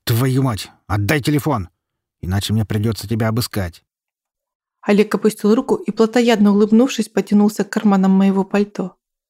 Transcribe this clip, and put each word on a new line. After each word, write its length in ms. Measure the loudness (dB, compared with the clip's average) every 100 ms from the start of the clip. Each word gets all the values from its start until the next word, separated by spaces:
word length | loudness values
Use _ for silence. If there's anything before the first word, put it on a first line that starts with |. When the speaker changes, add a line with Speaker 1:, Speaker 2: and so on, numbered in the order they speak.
Speaker 1:
твою 380 | -4 -2 0 0
мать, 280 | -2 -4 -10 _ -6
отдай 360 | -4 -2 -2
телефон, 480 | 0 -2 -2 -4 -6 _ _ _ _ _
иначе 320 | -6 -4 -2
мне 140 | -2 -2
придётся 420 | -2 -4 -4 -6
тебя 200 | -4 -2
обыскать». 560 | -2 -4 -6 -8 -10 _ _ _ _ _ _ _ _ _ _
Speaker 2:
Олег 320 | -2 2 2
опустил 400 | 0 -2 -2 0
руку 220 | 0 0 -4
и, 140 | -4
плотоядно 640 | -2 0 2 2 2 4
улыбнувшись, 560 | 4 4 4 2 0 -6
потянулся 560 | -4 0 2 2 0
к 60 | -6
карманам 400 | -2 2 2 4
моего 340 | 4 2 0
пальто. 520 | -2 -2 -2 -4 -10 -12 _ _ _